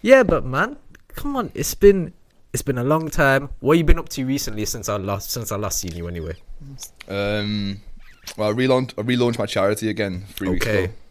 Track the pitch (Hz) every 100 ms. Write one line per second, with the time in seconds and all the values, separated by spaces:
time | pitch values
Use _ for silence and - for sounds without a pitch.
0 | 220 262 190 160 113 127 220 294 - -
1 | _ - 285 277 208 - - - 202 190
2 | 165 - _ _ _ - - 123 127 156
3 | 160 - 139 135 143 - 127 170 156 170
4 | 165 - 131 139 - 110 104 117 104 104
5 | 98 98 - 123 110 101 104 - 90 82
6 | 87 87 80 82 - - 139 135 - -
7 | - 98 101 104 104 104 101 101 - -
8 | - - - - 107 110 131 127 127 -
9 | 110 123 120 117 101 107 98 107 110 101
10 | 101 90 98 - 95 90 117 104 92 -
11 | -